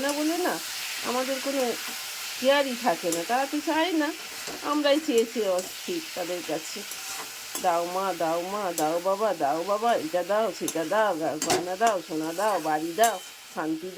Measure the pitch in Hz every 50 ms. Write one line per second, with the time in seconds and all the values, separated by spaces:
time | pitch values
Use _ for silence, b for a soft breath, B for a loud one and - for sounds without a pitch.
0 | 262 285 285 294 302 311 339 359 359 302 180 160 - - - - - - - -
1 | - - 240 254 262 254 269 262 254 277 277 277 254 233 214 - - - - -
2 | - - - - - - - - 247 262 277 285 277 269 247 233 233 247 170 160
3 | - 175 165 170 170 - 233 262 277 269 - 294 - 330 294 320 320 359 349 311
4 | 294 302 339 - - - - - - - - - - 285 294 302 285 285 277 302
5 | 302 - 247 226 226 233 - 247 208 190 180 180 185 - - - - - 180 165
6 | 160 - - 185 180 165 180 180 156 160 151 - - - - 208 208 - - -
7 | - - - - - - - - - - - - 196 185 170 170 175 175 180 185
8 | 196 190 180 170 170 160 165 175 175 185 202 214 202 180 170 160 151 156 165 170
9 | 170 190 196 190 220 214 185 160 - 139 151 165 175 190 202 208 226 233 226 -
10 | - 151 - 175 175 175 202 214 226 202 160 - 185 151 - 160 165 156 185 214
11 | 220 208 175 151 160 143 135 156 151 - - 185 175 180 185 185 226 233 208 180
12 | 151 - 165 156 156 165 165 175 208 220 202 170 151 156 156 151 160 170 165 190
13 | 226 233 202 185 - - - - - - - 190 160 156 160 156 175 185 180